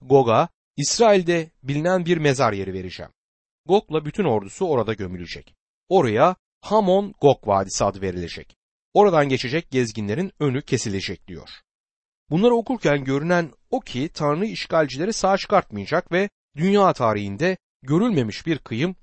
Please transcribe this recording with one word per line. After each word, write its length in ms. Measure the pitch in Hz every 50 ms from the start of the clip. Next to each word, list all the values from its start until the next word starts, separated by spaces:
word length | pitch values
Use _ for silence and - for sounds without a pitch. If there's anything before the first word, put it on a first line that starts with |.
Gog'a, 480 | 131 127 139 139 131 117 110 123 160 175 _ _ _ _ -
İsrail'de 760 | - 147 - - - 233 220 208 196 175 170 175 165 160 160 _ _
bilinen 440 | - 127 143 147 156 175 185 185 170
bir 120 | 165 175 160
mezar 340 | 151 143 131 123 135 113
yeri 200 | 104 98 95 95
vereceğim. 400 | 92 95 92 92 - - 82 - _ _ _ _ _ _ _ _ _ _ _
Gog'la 380 | - 185 214 - - 151 156 151
bütün 200 | 151 - - 202
ordusu 420 | 151 113 104 - 98 - - 190
orada 280 | 175 147 123 107 104 110
gömülecek. 600 | 104 98 90 90 90 87 - - - - _ _ _ _ _ _ _ _ -
Oraya 480 | 175 190 151 117 104 113 147 180 185 _ _ _ _ _
Hamon 540 | - - 202 220 208 180 185 196 208 196 - -
Gog 280 | - 143 123 - - 107
Vadisi 360 | 98 98 98 95 - - 113
adı 160 | 101 95 98
verilecek. 560 | 95 95 87 90 87 80 - 80 76 _ _ _ _ _ _ _ _ _ -
Oradan 340 | 175 208 202 170 156 143 139
geçecek 420 | 131 120 - 120 127 165 - -
gezginlerin 640 | 131 127 123 113 107 117 104 101 104 143 190 196 - -
önü 220 | 151 143 123 139
kesilecek." 680 | - - 143 120 - 113 98 98 - - 92 - _ -
diyor. 200 | 87 80 80 - - - _ _ _ _ _ _ _ _ _ _ _ _ _ -
Bunları 240 | 147 175 214 240 240
okurken 500 | 233 214 - 262 220 - 156 147 143 135
görünen 480 | 131 135 139 151 170 180 175 170 139 - _ _ -
o 100 | - 131
ki 280 | - - - 123 139 175 -
Tanrı 320 | - 156 147 147 160 208
işgalcileri 680 | 226 185 - - - 180 165 156 135 127 135 165 214
sağ 240 | 220 - - 190 196
çıkartmayacak 760 | 190 - - 208 185 - - - 101 98 - 147 175 - -
ve 160 | 170 180 202 202 _ _ _ _ -
dünya 360 | 143 165 196 202 208 196 180
tarihinde 640 | 147 - 127 110 107 104 101 98 98 98 156 185 185 - _ _ _ _
görülmemiş 640 | - 131 147 170 226 254 202 147 120 107 95 - -
bir 120 | 165 160 131
kıyım 380 | - - 117 113 147 185 185 _